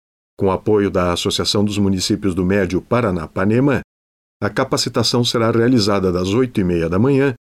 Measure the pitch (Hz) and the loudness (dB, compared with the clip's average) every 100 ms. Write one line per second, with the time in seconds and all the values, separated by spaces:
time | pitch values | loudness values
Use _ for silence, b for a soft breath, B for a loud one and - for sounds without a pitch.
0 | _ _ _ - 98 92 - 107 101 92 | _ _ _ -2 0 0 0 2 2 0
1 | 90 87 104 - 90 107 104 101 98 95 | 0 -2 -2 -2 -2 0 0 0 0 0
2 | - 101 101 87 90 101 90 87 - 117 | -2 -2 -2 -2 0 0 0 -2 -2 -2
3 | 113 90 78 95 95 117 143 120 - _ | 0 -2 -6 -4 0 2 2 0 -4 _
4 | _ _ _ - 104 104 131 - - 127 | _ _ _ -8 -6 -2 -2 -2 -2 -2
5 | 113 123 120 120 113 113 117 127 101 101 | 0 0 0 0 0 2 2 2 2 0
6 | 92 87 92 107 127 113 90 87 82 92 | 0 0 0 0 0 0 0 0 0 2
7 | 127 135 139 123 _ | 2 2 0 -2 _